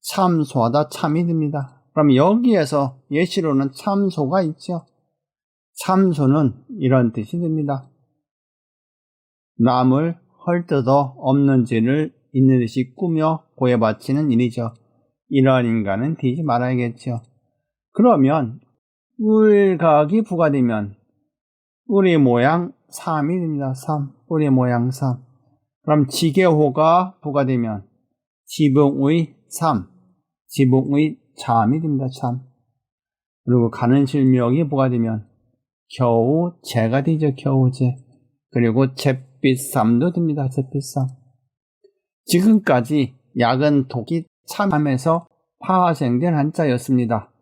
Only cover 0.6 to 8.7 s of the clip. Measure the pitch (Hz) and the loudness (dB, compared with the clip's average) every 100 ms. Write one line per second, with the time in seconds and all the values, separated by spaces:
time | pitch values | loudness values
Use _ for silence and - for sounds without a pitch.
0.6 | 113 139 147 - 160 156 170 165 151 151 | 0 0 -2 -4 -4 -2 -2 -2 -2 -4
1.6 | 131 _ _ - 147 127 160 220 247 208 | -10 _ _ 0 4 4 4 2 2 2
2.6 | 147 151 139 131 _ 143 175 - 160 135 | 0 -2 -2 -6 _ -2 -2 -2 0 0
3.6 | 139 - - 196 196 170 135 185 170 156 | -2 -4 -4 -2 -2 -2 -2 0 -2 -6
4.6 | - 175 - _ _ _ _ _ _ _ | -10 -10 -10 _ _ _ _ _ _ _
5.6 | _ - - 190 190 156 135 147 139 - | _ -14 -2 2 2 2 2 2 0 -2
6.6 | _ 226 135 131 120 117 104 175 170 156 | _ -6 0 2 2 -2 -8 -6 -4 -4
7.6 | 143 139 131 _ _ _ _ _ _ _ | -4 -6 -10 _ _ _ _ _ _ _
8.6 | _ | _